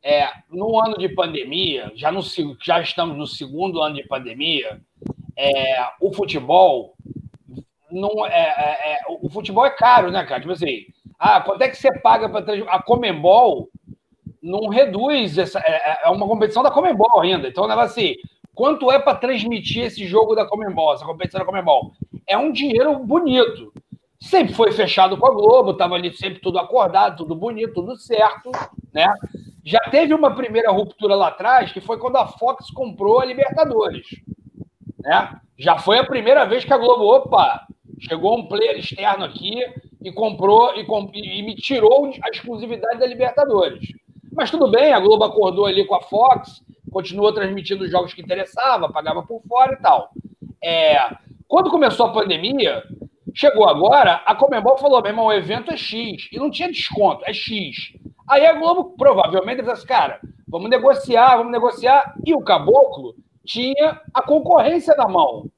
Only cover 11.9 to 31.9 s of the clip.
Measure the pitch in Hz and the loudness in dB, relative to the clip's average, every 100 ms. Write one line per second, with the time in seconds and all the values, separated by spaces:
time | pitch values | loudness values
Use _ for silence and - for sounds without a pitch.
11.9 | - 226 226 214 208 175 202 202 180 - | 2 2 2 0 -6 -6 -8 -2 -4 0
12.9 | 240 233 160 170 214 247 139 - - _ | 0 0 0 4 6 4 0 -8 -20 _
13.9 | - _ _ - _ 165 196 214 220 269 | -20 _ _ -20 _ -10 -8 -2 2 2
14.9 | 196 262 294 202 151 175 190 160 160 156 | 0 -2 -2 -2 -2 -4 -2 -2 0 -2
15.9 | 160 156 190 202 220 214 226 277 269 359 | 0 0 0 -2 -2 0 2 2 2 0
16.9 | 226 220 220 175 180 131 131 214 220 233 | 2 4 4 2 -2 -6 -4 -2 0 -2
17.9 | - 185 - - _ _ - 262 311 262 | -2 -4 -4 -14 _ _ -4 -2 0 2
18.9 | 277 277 - 247 247 220 226 151 226 240 | 2 2 -2 -4 -4 -4 -6 -6 -6 -8
19.9 | - 190 202 220 220 196 208 208 165 156 | -8 -2 2 2 0 -2 -6 -6 -2 -2
20.9 | 143 151 160 180 190 180 196 175 143 - | -2 -8 -10 -10 -8 -6 -4 0 0 0
21.9 | _ - - - 202 302 240 285 381 294 | _ -18 -16 -4 -2 -2 -4 -2 0 0
22.9 | 269 240 320 330 254 233 - 110 - _ | -2 -2 -2 2 2 0 -2 -18 -20 _
23.9 | - _ _ - 381 233 - 220 - 185 | -20 _ _ 0 2 2 2 0 2 -2
24.9 | - 185 190 262 220 208 254 196 160 175 | 2 2 4 2 4 6 6 4 0 -2
25.9 | 180 180 - 190 175 190 180 175 247 190 | -2 -6 -8 -10 -8 -4 -4 -2 0 2
26.9 | 185 202 156 156 165 220 220 226 185 180 | 2 0 -2 -10 -8 -8 -6 -6 -6 -10
27.9 | 247 - 220 214 - - - - - - | -12 0 4 4 2 -12 -12 -12 -16 -8
28.9 | 151 180 196 - - - _ 156 214 - | 2 2 2 -8 -16 -20 _ 0 0 2
29.9 | 277 320 311 285 233 240 220 226 190 208 | 2 4 2 2 0 -4 0 2 0 -2
30.9 | - 208 196 175 - 202 254 - 190 - | -4 0 2 0 -2 2 2 2 -10 -10